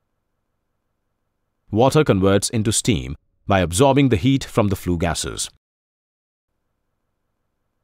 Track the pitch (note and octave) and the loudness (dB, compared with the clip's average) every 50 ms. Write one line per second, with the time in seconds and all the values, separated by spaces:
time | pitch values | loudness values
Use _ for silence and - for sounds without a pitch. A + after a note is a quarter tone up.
0 | _ _ _ _ _ _ _ _ _ _ _ _ _ _ _ _ _ _ _ _ | _ _ _ _ _ _ _ _ _ _ _ _ _ _ _ _ _ _ _ _
1 | _ _ _ _ _ _ _ _ _ _ _ _ _ - G2 G#2 B2 C3+ - D#3 | _ _ _ _ _ _ _ _ _ _ _ _ _ -4 0 2 2 4 4 2
2 | - - A2 F#2+ F#2 G2 G2 G2+ - - - A2+ G2+ A2+ G#2 - - B2+ G#2+ C#2 | 2 2 2 2 2 2 2 2 0 -2 -4 -4 -2 -2 -2 -2 -2 -2 -2 -2
3 | B1 C2+ D2 - _ _ _ _ _ - G2+ F#2+ F2+ E2 F2+ G#2 C#3+ C3+ C3 C#3+ | -4 -8 -12 -14 _ _ _ _ _ -2 0 0 0 0 2 2 2 4 4 4
4 | C#3+ B2+ A2+ F#2 - C3+ C3+ C3+ - - - B2 G#2+ G2 F#2+ - - F2+ F2+ E2 | 2 2 2 0 0 0 0 -2 -4 -4 -2 -2 0 0 -2 -4 -4 -4 -4 -2
5 | E2+ E2 D#2+ - - C2+ G#1+ - - - _ _ _ _ _ _ _ _ _ _ | -2 -4 -4 -6 -8 -8 -8 -10 -10 -12 _ _ _ _ _ _ _ _ _ _
6 | _ _ _ _ _ _ _ _ _ _ _ _ _ _ _ _ _ _ _ _ | _ _ _ _ _ _ _ _ _ _ _ _ _ _ _ _ _ _ _ _
7 | _ _ _ _ _ _ _ _ _ _ _ _ _ _ _ _ | _ _ _ _ _ _ _ _ _ _ _ _ _ _ _ _